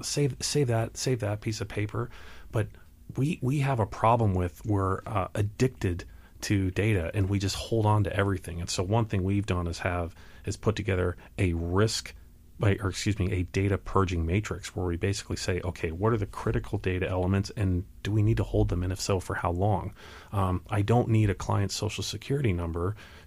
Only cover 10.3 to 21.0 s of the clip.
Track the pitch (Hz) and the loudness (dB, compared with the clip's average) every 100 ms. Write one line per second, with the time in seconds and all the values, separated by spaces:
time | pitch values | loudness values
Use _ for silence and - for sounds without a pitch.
10.3 | - - - - 107 101 92 90 85 - | -12 -8 -2 -2 0 0 0 0 -2 -8
11.3 | - 92 85 85 90 110 - - - - | 0 0 2 0 2 2 0 -8 -14 -20
12.3 | - - - 101 98 95 - - 101 92 | -20 -18 -2 2 2 0 -2 -2 0 0
13.3 | 92 90 98 98 95 - 98 95 87 82 | 0 -2 0 2 0 0 2 2 2 0
14.3 | 92 104 82 - - 90 85 98 98 - | 0 0 -6 -8 -4 -2 0 0 -2 -4
15.3 | 92 - 90 85 - - 85 107 117 101 | -6 -2 -2 -2 -4 -6 0 0 0 -2
16.3 | - - 120 - 104 95 92 92 92 92 | -4 -2 -2 -2 -4 -2 0 0 0 2
17.3 | 98 98 - 95 90 98 - - 107 104 | 2 0 0 0 0 -2 -8 -2 2 4
18.3 | 113 98 107 104 87 90 92 - 98 - | 4 2 2 2 2 -2 -2 0 0 0
19.3 | 95 90 87 101 92 98 - - - - | -2 -2 2 2 2 -2 -10 -18 -18 -6
20.3 | 98 92 90 - 101 104 120 | -2 0 0 -2 0 4 4